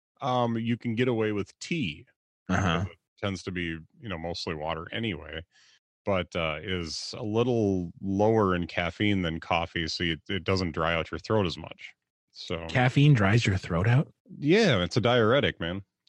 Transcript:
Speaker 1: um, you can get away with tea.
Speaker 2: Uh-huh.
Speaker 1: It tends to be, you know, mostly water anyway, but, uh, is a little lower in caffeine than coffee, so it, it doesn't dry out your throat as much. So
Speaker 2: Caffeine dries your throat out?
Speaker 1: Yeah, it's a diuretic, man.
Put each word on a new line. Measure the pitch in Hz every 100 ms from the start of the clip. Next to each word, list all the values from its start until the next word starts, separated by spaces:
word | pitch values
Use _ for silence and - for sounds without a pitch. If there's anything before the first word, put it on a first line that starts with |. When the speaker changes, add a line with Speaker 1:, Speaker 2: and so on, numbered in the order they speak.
| _ -
Speaker 1:
um, | 135 127 120 113
you | 117 117
can | 120 113
get | 127
away | 113 110
with | 104 92 -
tea. | - 170 95 73 - _ _ _ -
Speaker 2:
Uh-huh. | 92 95 82 95
Speaker 1:
It | - _ _
tends | 101 95
to | -
be, | 90 85 82 80 _
you | 120
know, | 82
mostly | 82 85 95 78
water | 78 80 85
anyway, | 113 113 78 76 80 - _ _ _ _ _ -
but, | 92 87 90
uh, | 80 76
is | 85 92 80 73 - -
a |
little | 107 110 123 117 101 95 87 -
lower | 95 98 107 110 98 87
in | 87
caffeine | - 85 - 104 98
than | 85 80
coffee, | - 85 82 85 80
so | -
it, | 87 80 -
it | 98
doesn't | 85 95 87
dry | 76 80 82
out | 78
your | 78
throat | - 110 90
as | 73
much. | - - - - _ _ _ -
So | - 85 82
Speaker 2:
Caffeine | 127 127 147 147
dries | 127 98 117 107
your | 95
throat | - 85 107
out? | 127 - _ - -
Speaker 1:
Yeah, | 143 202 208 101
it's | 87 -
a |
diuretic, | 117 123 110 139 95 -
man. | 85 95 - _